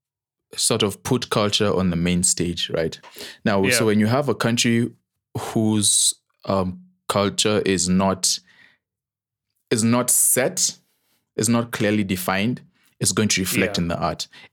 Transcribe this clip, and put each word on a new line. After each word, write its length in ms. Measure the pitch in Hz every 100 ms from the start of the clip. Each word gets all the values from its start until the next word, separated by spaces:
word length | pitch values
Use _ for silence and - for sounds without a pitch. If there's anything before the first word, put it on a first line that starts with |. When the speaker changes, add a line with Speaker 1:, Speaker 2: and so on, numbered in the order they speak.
| _ _ _ _ _ -
Speaker 1:
sort 280 | - 117
of 200 | 107 95
put 260 | - 123 -
culture 440 | 120 104 - 104
on 160 | 90 92
the 60 | 87
main 260 | 87 90
stage, 460 | 87 - 85 85 -
right? 280 | 82 80 - - - - -
Now, 200 | 113 98
Speaker 2:
Yeah. 80 | 98
Speaker 1:
so 140 | - 110
when 140 | 104
you 80 | 107
have 220 | 131 143
a 60 | 107
country 560 | 117 120 120 117 120 - _ _ _ -
whose, 760 | - 117 110 107 101 - - - _ _ -
um, 340 | 98 92 90 - _ -
culture 520 | 104 101 95 107 107 -
is 240 | 92 90
not, 500 | 92 95 92 - - - _ - _ _ _ _ _ _ _ _ _ -
is 140 | 120
not 260 | 113 123 120
set, 680 | - - 123 139 180 - - _ _ _ _ _ -
is 140 | 110
not 220 | 117 120
clearly 320 | - 104 107 98
defined, 560 | 92 - 95 110 123 - _ _ -
it's 100 | 107
going 160 | 95 107
to 120 | -
reflect 360 | 92 - 92 -
Speaker 2:
Yeah. 40 |
Speaker 1:
in 60 | 87
the 80 | -
art, 300 | 85 - - - -